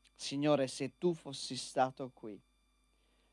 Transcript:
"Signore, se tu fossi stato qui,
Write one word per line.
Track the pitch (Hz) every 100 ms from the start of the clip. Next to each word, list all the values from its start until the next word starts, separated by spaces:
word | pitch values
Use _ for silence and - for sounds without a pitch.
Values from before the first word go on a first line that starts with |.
| _
"Signore, | - - 143 151 147 131
se | - 135 -
tu | 180
fossi | 165 147 139 - 127
stato | - 139 131 - 131
qui, | - 110 101 _ _ _ _ _ _ _ _ _